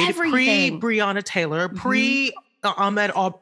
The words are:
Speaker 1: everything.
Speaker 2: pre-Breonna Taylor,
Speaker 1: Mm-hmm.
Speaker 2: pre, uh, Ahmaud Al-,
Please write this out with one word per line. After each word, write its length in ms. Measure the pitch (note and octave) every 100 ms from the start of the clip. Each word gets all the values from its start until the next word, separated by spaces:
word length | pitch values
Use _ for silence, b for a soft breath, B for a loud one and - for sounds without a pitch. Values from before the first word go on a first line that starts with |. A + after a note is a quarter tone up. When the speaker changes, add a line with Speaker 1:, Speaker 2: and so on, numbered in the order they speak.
| F4
Speaker 1:
everything. 680 | E4+ E4+ B3+ B3+ G#3 F3+ D#3+
Speaker 2:
pre-Breonna 420 | A#3 G#3+ G3+ G3
Taylor, 460 | G3 F#3+ E3 D#3 F3+
Speaker 1:
Mm-hmm. 80 | F#3
Speaker 2:
pre, 560 | B3 C4 C4+ C#4 C4+ - - _
uh, 100 | G#3
Ahmaud 380 | F3+ G3 G#3 G3+ F#3
Al-, 160 | F#3+ F3+